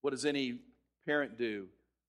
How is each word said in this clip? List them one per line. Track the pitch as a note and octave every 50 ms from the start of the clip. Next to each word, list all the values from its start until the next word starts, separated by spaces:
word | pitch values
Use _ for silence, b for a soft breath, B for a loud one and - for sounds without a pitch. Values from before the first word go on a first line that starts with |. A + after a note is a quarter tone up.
What | - C#3+
does | C3+ B2 C3
any | D3 C#3+ C#3+ C3+ B2+ A#2+ B2 - - - _ _ _ _ _ _
parent | D#3+ D3 D3 C#3+ A#2+ G#2+ A2+
do? | A#2+ A#2 G#2+ G#2 G2 F#2 - _ _ _ _ _ _